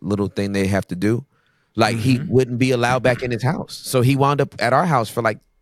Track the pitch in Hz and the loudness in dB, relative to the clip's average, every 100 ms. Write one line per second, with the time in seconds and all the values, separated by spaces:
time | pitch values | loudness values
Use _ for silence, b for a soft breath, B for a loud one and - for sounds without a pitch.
0 | 92 101 98 - 101 98 95 98 - 90 | -4 -2 -2 -4 -4 -2 0 0 -2 -2
1 | 104 117 - _ _ _ _ - 110 113 | -2 -2 -6 _ _ _ _ -2 0 0
2 | 131 123 - 127 123 120 131 120 120 127 | 0 0 2 0 2 0 0 2 0 2
3 | 127 120 123 117 127 202 - - - 131 | 0 0 -4 -2 -2 -4 -8 -14 -2 2
4 | 123 139 139 143 127 - 117 131 175 135 | 2 4 2 2 -2 -2 0 2 2 0
5 | 107 - 113 107 _ _ | 0 -2 -2 -2 _ _